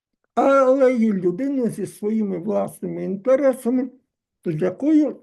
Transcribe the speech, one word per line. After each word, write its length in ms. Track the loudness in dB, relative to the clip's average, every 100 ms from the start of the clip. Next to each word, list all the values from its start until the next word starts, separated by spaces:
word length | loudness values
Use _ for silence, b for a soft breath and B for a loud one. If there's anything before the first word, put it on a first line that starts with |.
| _ _ _ 0
але 580 | 2 4 4 4 4
й 200 | 4 2
людину 560 | 0 -2 -2 -2 -2 -2
зі 160 | -4 -10
своїми 520 | -8 -4 -2 -2 -4
власними 680 | -4 -4 -4 -6 -10 -8
інтересами, 880 | -6 -4 0 2 2 0 -2 -2 -4 -10 _ _ _ _ -8
з 160 | -4
якою 600 | -4 -2 2 2 2 -2